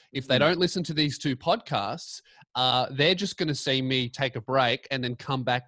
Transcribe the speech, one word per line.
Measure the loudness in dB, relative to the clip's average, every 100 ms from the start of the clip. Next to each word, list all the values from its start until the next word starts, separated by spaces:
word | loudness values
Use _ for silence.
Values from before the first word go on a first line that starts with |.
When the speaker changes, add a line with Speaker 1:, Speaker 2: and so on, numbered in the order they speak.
| _
Speaker 1:
if | -12 0
they | 4
Speaker 2:
Mm. |
Speaker 1:
don't | 4 4
listen | 0 0
to | -4
these | 0 -2 0
two | -2 -2
podcasts, | 0 0 0 -2 -2 -6 -10 -16 -18 _ -10
uh, | -2 2 2 0
they're | 2 2 2
just | -2 -4
gonna | -4
see | -2 0 0
me | 0 0 -2
take | -2 -4 -4
a |
break | -2 2 2 2 -4
and | -4
then | -4 -6
come | -4 -2
back | 0 -2